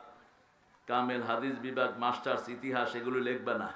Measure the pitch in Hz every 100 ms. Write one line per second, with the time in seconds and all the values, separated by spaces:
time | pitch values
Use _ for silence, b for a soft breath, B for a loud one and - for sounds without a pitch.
0 | - - - - _ _ _ - - 123
1 | 127 123 113 117 135 120 127 127 123 120
2 | 120 123 135 123 - 123 135 127 113 120
3 | 120 127 123 123 127 110 92